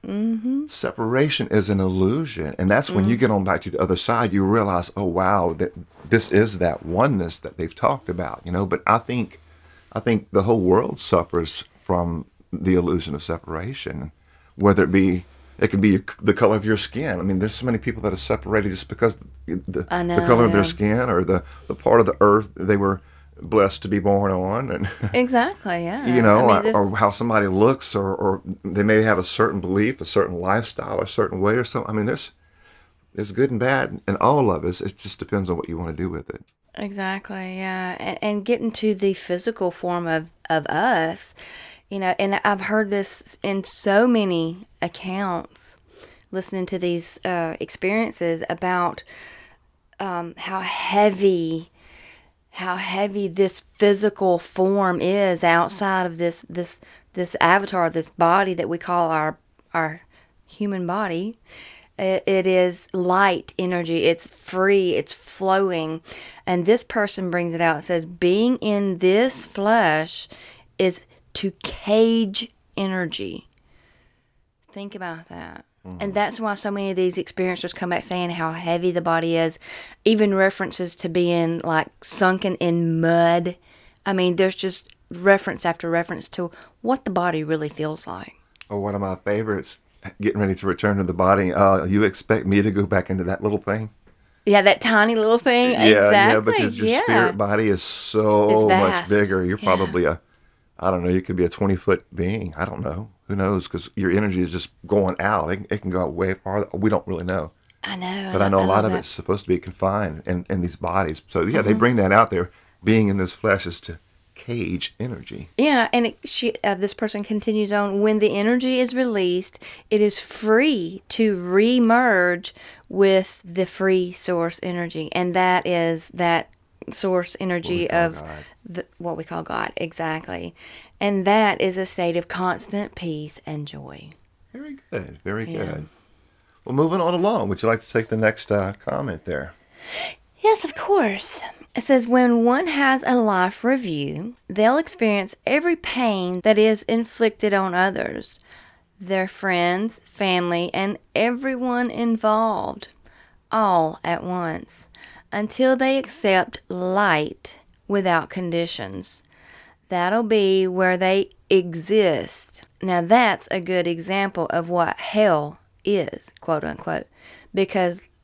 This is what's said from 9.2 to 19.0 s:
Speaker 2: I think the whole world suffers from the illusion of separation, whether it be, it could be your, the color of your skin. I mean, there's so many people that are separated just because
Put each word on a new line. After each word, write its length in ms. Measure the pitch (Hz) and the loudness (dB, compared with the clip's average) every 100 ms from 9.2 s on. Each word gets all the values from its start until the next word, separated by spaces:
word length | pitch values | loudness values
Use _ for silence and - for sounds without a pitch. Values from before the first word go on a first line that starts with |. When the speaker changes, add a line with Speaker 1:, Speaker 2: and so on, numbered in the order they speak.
| 104 - _ _ _ - _ | -4 -10 _ _ _ -20 _
Speaker 2:
I 80 | 113 | -4
think 280 | 120 110 - | 0 0 2
the 120 | 98 | 0
whole 180 | 95 113 | 4 2
world 360 | 90 95 - - | 6 4 4 0
suffers 680 | - 90 82 87 80 - - _ | 2 2 2 -2 -2 -6 -8 _
from 460 | - 90 87 82 73 _ _ | -2 -2 0 -4 -8 _ _
the 220 | 90 90 90 | -4 2 2
illusion 400 | 87 85 80 73 | 2 -2 -4 -8
of 60 | |
separation, 920 | - 82 - 80 98 135 - 71 78 _ _ _ _ - | -6 -8 -8 -8 -8 -10 -10 -10 -12 _ _ _ _ 2
whether 280 | 101 98 78 | 4 6 6
it 80 | |
be, 320 | 95 95 90 - - - - | 4 4 2 -4 -20 -20 -4
it 80 | 107 | 0
could 140 | 98 | 2
be 80 | 104 | 4
your, 140 | 98 - - | 2 0 -2
the 120 | 104 | 0
color 220 | 101 113 107 | 4 4 2
of 80 | |
your 140 | 104 107 | 0 -2
skin. 420 | - 117 151 90 | -2 -4 -4 -2
I 20 | |
mean, 160 | 92 95 | -2 0
there's 160 | 107 - | -2 -2
so 100 | 127 | -2
many 140 | 113 | -4
people 220 | 123 113 | -4 -4
that 100 | 104 | -4
are 40 | 92 - | -2 -2
separated 360 | 107 - 107 101 | -2 0 0 0
just 180 | 92 - | -6 -10
because 300 | - | -2